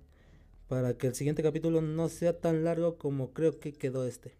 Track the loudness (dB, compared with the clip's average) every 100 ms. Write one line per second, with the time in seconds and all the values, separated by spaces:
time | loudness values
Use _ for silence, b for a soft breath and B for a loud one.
0 | -20 b b b b b -6 -2 0 0
1 | -2 0 -2 0 0 0 2 2 2 0
2 | -2 0 0 0 0 2 2 2 0 0
3 | -2 -2 -4 0 0 0 -6 -6 -4 -2
4 | -4 -6 -14 -20